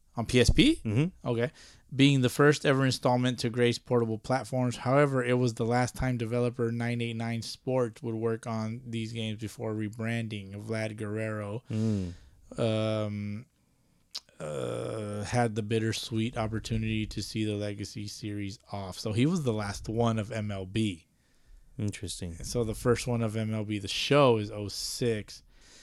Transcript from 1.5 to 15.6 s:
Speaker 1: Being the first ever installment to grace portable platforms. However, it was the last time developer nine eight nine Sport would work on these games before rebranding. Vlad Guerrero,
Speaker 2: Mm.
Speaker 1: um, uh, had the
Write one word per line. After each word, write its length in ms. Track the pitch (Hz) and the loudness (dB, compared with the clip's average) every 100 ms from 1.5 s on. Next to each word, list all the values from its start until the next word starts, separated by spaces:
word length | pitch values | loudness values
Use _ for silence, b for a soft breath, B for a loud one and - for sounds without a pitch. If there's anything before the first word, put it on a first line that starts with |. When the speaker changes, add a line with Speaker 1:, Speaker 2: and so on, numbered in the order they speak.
| B B B _ | B B B _
Speaker 1:
Being 280 | 127 139 139 | 4 6 6
the 80 | 123 | 4
first 340 | - 147 143 | 6 6 6
ever 220 | 151 135 135 | 4 4 4
installment 520 | 123 131 123 127 123 | 2 2 2 2 0
to 100 | 120 | -2
grace 280 | 120 120 117 | 4 4 2
portable 380 | - 123 113 110 | 2 2 2 0
platforms. 640 | - 131 113 127 123 113 | -2 -2 0 0 0 0
However, 440 | 123 139 143 135 | 2 4 4 4
it 140 | 123 123 | 2 4
was 160 | 123 | 2
the 120 | 113 113 | 2 2
last 280 | 120 123 | 2 2
time 220 | - 131 120 | 0 -2 -2
developer 560 | 113 120 120 120 117 | 0 0 0 0 -2
nine 300 | 117 117 120 | 0 -2 -2
eight 140 | 117 113 | -2 -2
nine 260 | 117 117 | -4 -4
Sport 600 | 107 - - 127 120 110 | -6 -8 -2 0 0 -2
would 120 | 120 | -6
work 320 | 110 113 113 120 | -2 0 -2 -4
on 340 | 113 110 117 123 | -4 -4 -6 -6
these 260 | 113 110 | -6 -4
games 260 | 117 110 107 | -4 -6 -4
before 360 | 107 - 113 | -8 -6 -4
rebranding. 800 | 107 107 117 113 117 113 107 95 101 | -4 -4 -4 -4 -2 -4 -6 -8 -10
Vlad 320 | 107 110 110 107 | -4 -2 -2 -4
Guerrero, 640 | 104 107 110 107 104 110 - | -4 -2 -2 -4 -6 -8 -4
Speaker 2:
Mm. 440 | 110 110 104 90 87 b b - - | 0 2 0 -2 -8 b b -10 -2
Speaker 1:
um, 840 | 117 110 110 110 107 104 104 104 131 _ _ _ _ _ _ - - - | 0 2 0 -2 -2 -4 -6 -8 -12 _ _ _ _ _ _ -18 -16 -12
uh, 840 | 78 131 120 120 120 110 104 104 | -8 -6 -4 -6 -6 -6 -6 -6
had 300 | 104 123 120 | -2 0 0
the 80 | 107 | 0